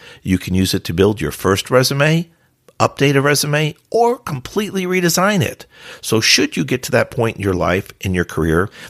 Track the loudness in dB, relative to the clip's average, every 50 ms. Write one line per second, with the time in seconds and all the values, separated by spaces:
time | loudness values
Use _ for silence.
0 | -12 -20 -20 -12 -2 -2 -2 -2 0 -2 0 0 0 0 0 -4 -4 -4 2 2
1 | 4 2 2 0 -4 -6 -6 -2 0 0 0 0 0 0 2 2 2 2 0 2
2 | 2 2 2 0 -2 _ _ _ _ _ _ _ _ -20 _ -2 -2 -2 0 0
3 | 0 2 2 2 2 2 0 0 0 -2 0 0 -2 -2 -4 _ _ -4 0 2
4 | 2 2 0 -2 -6 -10 -10 -10 -10 -6 -4 -4 -4 -2 -4 -4 -4 0 0 0
5 | 0 2 2 2 2 2 2 2 0 0 -4 -12 -18 _ _ -20 -20 -20 -20 -14
6 | -6 -2 0 0 2 2 2 2 2 0 -2 -4 -2 -2 -2 -4 -4 0 0 0
7 | 0 0 -2 -2 -2 -2 -2 -2 -2 -2 0 0 0 0 0 -2 -4 -6 -16 -8
8 | -6 -2 0 0 -2 -2 -2 -2 0 2 2 2 0 0 -6 -16 -20